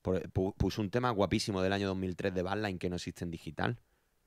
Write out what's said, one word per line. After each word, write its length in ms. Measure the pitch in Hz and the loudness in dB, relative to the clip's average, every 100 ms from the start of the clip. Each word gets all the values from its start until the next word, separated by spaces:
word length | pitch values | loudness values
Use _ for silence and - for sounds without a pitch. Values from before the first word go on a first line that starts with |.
Por-, 300 | - 92 76 | 0 -2 -2
pu-, 240 | - 95 - | 0 0 2
puso 260 | 95 - | 0 0
un 80 | 101 | 0
tema 200 | 123 123 | 0 2
guapísimo 520 | 101 95 107 - 95 | 4 4 4 2 2
del 120 | 92 | 2
año 160 | 101 98 | 2 0
dos 80 | 95 | 0
mil 180 | 92 87 | -2 0
tres 180 | 98 | 0
de 80 | 92 | 0
Badline 380 | 90 101 107 90 | 0 -2 -2 -2
que 100 | 90 | -2
no 60 | 87 | -4
existe 300 | - - 87 | -6 -6 -8
en 40 | |
digital. 520 | 85 - 73 104 123 _ _ _ _ | -6 -10 -2 -2 -2 _ _ _ _